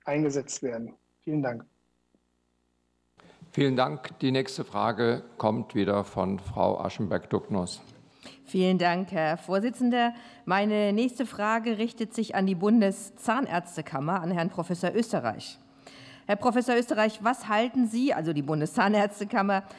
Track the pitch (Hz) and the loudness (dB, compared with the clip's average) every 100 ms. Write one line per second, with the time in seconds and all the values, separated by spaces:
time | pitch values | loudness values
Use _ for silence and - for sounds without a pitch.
0 | - 143 151 139 - - 131 113 117 - | -2 0 2 0 -4 -6 -6 -6 -8 -14
1 | _ _ - 156 135 117 - _ _ _ | _ _ -4 -2 0 -4 -10 _ _ _
2 | _ _ _ _ _ _ _ _ _ _ | _ _ _ _ _ _ _ _ _ _
3 | _ _ - - - - 143 127 131 151 | _ _ -20 -20 -8 2 2 4 2 0
4 | - - 131 131 135 - - 104 107 107 | -10 -4 0 2 0 -6 -6 0 0 2
5 | 117 117 - - 110 113 117 113 95 101 | 2 0 -4 -2 0 0 -2 0 2 2
6 | 98 - 92 95 - - 92 95 - - | 0 -2 -2 -2 -4 0 0 0 -4 -4
7 | 107 101 - 101 - 101 90 - - - | -2 -4 -2 -4 -2 -4 -4 -8 -18 -20
8 | - _ - - - 190 185 185 175 175 | -20 _ -20 -20 -6 0 2 4 2 0
9 | 185 185 156 165 - 196 233 - 247 240 | -2 0 0 0 -2 -2 0 0 0 2
10 | 240 233 - - - 190 208 214 208 208 | 2 -2 -14 -12 -2 2 2 2 2 2
11 | 247 247 240 - 208 226 226 214 226 - | 0 -2 -6 -2 0 0 0 -2 -2 -4
12 | 220 - 220 - 190 180 208 233 196 - | -6 -4 -4 0 0 2 4 6 4 2
13 | - - - 226 269 175 175 - 151 147 | -8 -8 -2 0 0 -4 -6 -10 -6 -4
14 | 147 185 165 180 180 - 180 175 180 214 | -2 -2 0 0 -2 -2 -4 -2 0 0
15 | 233 180 120 104 - - - - - - | 0 0 -2 -4 -8 -18 -20 -20 -20 -20
16 | - - - 208 254 233 247 240 240 214 | -20 -10 -2 0 2 2 2 2 2 2
17 | 220 214 208 254 - 214 240 262 233 226 | 2 2 -2 0 0 0 2 2 0 2
18 | 269 - 160 147 139 156 151 - 196 208 | 0 0 0 -2 0 0 0 2 4 4
19 | 208 208 202 240 196 196 190 | 2 -2 -4 0 2 0 -2